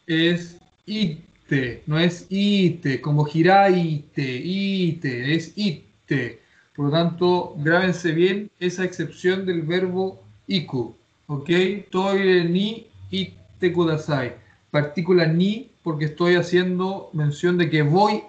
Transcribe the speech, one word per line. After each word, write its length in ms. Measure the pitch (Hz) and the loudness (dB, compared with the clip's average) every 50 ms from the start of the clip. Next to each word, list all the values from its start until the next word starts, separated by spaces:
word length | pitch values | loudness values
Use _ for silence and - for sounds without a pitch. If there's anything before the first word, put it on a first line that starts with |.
| _ | _
es 520 | - 165 160 165 170 175 170 - - - - _ _ _ _ _ | -2 0 2 2 2 2 0 -4 -10 -16 -20 _ _ _ _ _
ITE, 960 | 185 208 214 208 160 151 - - - _ _ _ - 151 135 127 120 113 - - 156 | -8 -4 -2 -2 -2 -2 -8 -14 -20 _ _ _ -2 -2 -2 -2 -2 -8 -10 -6 -4
no 120 | 151 160 | 0 2
es 280 | 175 175 175 - - - | 2 2 0 -2 -12 -6
ITE, 720 | 190 196 202 208 202 196 185 165 - - - 147 131 123 | -4 0 0 2 2 4 4 2 2 0 -2 -2 -2 -2
como 240 | - 151 147 151 147 | -2 0 2 2 0
giraite, 960 | - - 160 165 185 196 196 196 196 185 180 170 165 156 143 - - - 156 | 0 2 2 4 6 6 6 6 6 4 2 2 0 -2 -4 -6 -8 -6 -6
ITE, 1120 | 139 131 123 127 - 175 190 196 196 196 196 190 180 165 147 - - 135 123 120 127 143 165 | -4 -4 -4 -6 -4 -4 -4 -2 -2 -2 0 0 0 0 -2 -2 -4 -4 -4 -4 -2 0 -2
es 160 | 165 165 - - | -2 -2 -6 -8
ITE. 840 | 208 208 196 143 - - _ _ _ _ - 151 131 120 113 - - _ _ _ _ _ _ _ | -4 -2 -2 -2 -4 -10 _ _ _ _ -4 -2 -2 -2 -4 -8 -14 _ _ _ _ _ _ _
Por 100 | 147 143 | -4 -2
lo 60 | 143 | 0
tanto, 640 | 151 170 170 170 170 - 175 180 180 175 - - - 147 | 2 2 0 0 0 0 2 2 2 2 0 -4 -8 -4
grábense 540 | 147 160 170 180 190 185 175 175 - 165 | 0 2 2 2 2 2 -2 0 -2 -2
bien 380 | 156 165 180 196 196 208 208 - _ - | 2 2 2 2 2 0 -6 -10 _ -6
esa 240 | 180 180 180 185 185 | -4 -4 -4 -2 -6
excepción 600 | 180 180 - 156 143 - - - 180 190 190 190 | -6 -4 -6 -8 -8 -8 -4 -2 0 0 0 -2
del 180 | 185 175 165 151 | -4 -4 -4 -2
verbo 600 | 151 175 185 190 180 180 190 190 190 - - - - - _ _ - | -2 -2 -2 -2 -2 -2 -2 -4 -4 -6 -10 -20 -20 -20 _ _ -4
IKU, 480 | 196 175 147 - 139 123 113 110 - _ _ _ _ _ _ - | -4 -4 -4 -4 -6 -6 -6 -6 -10 _ _ _ _ _ _ -8
¿ok? 220 | 147 139 143 - 170 180 185 190 202 202 185 - | -8 -8 -2 0 2 2 2 0 -2 -6 -10 -6
Toire 560 | - 185 190 196 196 196 196 190 185 180 170 | -4 -2 0 0 0 2 2 4 4 4 2
NI 420 | 170 175 190 208 214 226 220 - _ _ - - - | 2 0 0 -2 -2 -6 -8 -14 _ _ -20 -16 -8
ITE 640 | 190 190 180 - - - - _ - - 185 175 160 | -6 -6 -6 -8 -10 -20 -20 _ -10 -2 -2 0 2
KUDASAI. 640 | 175 170 165 156 151 - - 147 131 123 117 - - _ _ _ _ _ _ | 2 0 0 0 -2 -2 -2 -2 -2 -2 -6 -8 -14 _ _ _ _ _ _
Partícula 560 | - 147 143 - - 185 165 180 185 175 165 | -2 -2 -2 -2 -4 -4 0 4 4 4 4
NI, 460 | 156 160 170 185 202 214 226 - - _ _ - | 4 2 2 2 2 0 -4 -8 -14 _ _ -8
porque 220 | 165 151 147 156 | -6 -4 -4 -4
estoy 300 | 147 147 - 175 175 180 | -6 -2 0 2 4 4
haciendo 720 | 175 170 - 180 180 185 185 180 180 185 190 196 - - - - | 2 2 2 2 2 2 2 0 -2 -2 -4 -4 -8 -10 -8 -4
mención 440 | 156 151 147 143 - 175 180 180 175 | -2 0 0 -2 0 0 0 2 2
de 120 | 170 143 | 2 2
que 120 | 151 151 | 2 2
voy 420 | 147 143 160 190 208 208 214 214 - | 2 4 4 4 4 4 2 -2 -6